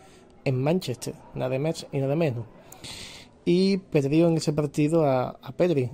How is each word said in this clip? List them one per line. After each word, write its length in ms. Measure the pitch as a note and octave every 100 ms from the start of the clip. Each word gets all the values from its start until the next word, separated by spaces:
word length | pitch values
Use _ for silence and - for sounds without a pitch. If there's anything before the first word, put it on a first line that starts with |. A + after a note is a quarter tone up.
| - - - -
en 180 | - B2+
Manchester, 520 | C#3+ F#3 - A#2+ - C#3+ -
nada 160 | C#3 B2+
de 80 | C3
más 280 | D#3 E3 -
y 80 | C#3+
nada 160 | C3+
menos. 300 | D3+ D#3+ A#2 A2 - - - - - - - - - -
Y 320 | F3 F#3+ G3
perdió 500 | - D3+ C3+ D#3 E3+
en 80 | D#3+
ese 160 | D#3
partido 540 | D3+ D3 D#3 D3+ E3 D3
a, 240 | C3 B2
a 220 | - -
Pedri, 360 | - F3+ C#3+ B2